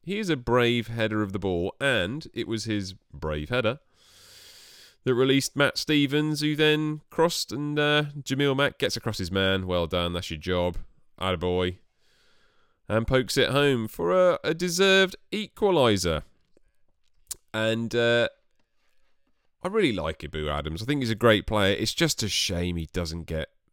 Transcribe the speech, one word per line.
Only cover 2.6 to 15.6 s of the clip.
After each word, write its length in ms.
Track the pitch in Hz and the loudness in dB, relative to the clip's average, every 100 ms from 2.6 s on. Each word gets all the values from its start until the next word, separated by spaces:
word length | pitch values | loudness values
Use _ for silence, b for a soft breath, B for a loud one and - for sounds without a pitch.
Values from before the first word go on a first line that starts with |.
| 107 | -4
his 300 | 104 95 95 _ | -4 -4 -10 _
brave 360 | 71 78 76 76 | -10 -6 -6 -4
header 300 | 123 110 139 _ B B B B B B B B B B B | -2 0 -2 _ B B B B B B B B B B B
that 100 | - | 0
released 420 | 123 135 135 - - | 4 4 4 2 2
Matt 220 | 143 - | 0 0
Stevens, 640 | - 151 143 147 151 147 | 0 2 2 2 0 -2
who 140 | 151 151 | -2 2
then 460 | 151 151 151 151 - | 2 2 0 -6 -6
crossed, 400 | - 170 - - | 0 0 0 -6
and, 260 | 131 147 151 | -6 -4 0
uh, 280 | 147 147 147 143 | 2 2 0 -6
Jamil 360 | 135 135 143 135 | -4 0 2 2
Mack 240 | 139 - | 0 0
gets 180 | - - | -4 -2
across 220 | 120 107 | -6 -4
his 120 | 87 | -2
man. 360 | 98 95 95 92 | 0 2 0 0
Well 180 | 90 82 | -2 0
done, 280 | 90 87 | -2 -2
that's 180 | 87 - | -4 -6
your 80 | 78 | -8
job. 380 | 87 90 90 87 - _ _ - | -4 0 0 -2 -8 _ _ -6
Attaboy. 580 | 92 90 90 90 90 90 _ _ _ _ _ _ _ _ _ _ - | -4 -2 0 0 -2 -4 _ _ _ _ _ _ _ _ _ _ -4
And 180 | 127 113 | -2 2
pokes 320 | 131 107 - | 0 2 2
it 120 | 98 | 2
home 380 | 135 143 127 110 | 4 2 2 -2
for 240 | - 170 | -4 0
a, 280 | 185 180 - | 4 4 2
a 100 | - 165 | -2 -2
deserved 600 | 175 170 196 190 190 - - | -2 2 4 4 2 -2 -10
equaliser. 920 | 202 208 - | -8 -8 -2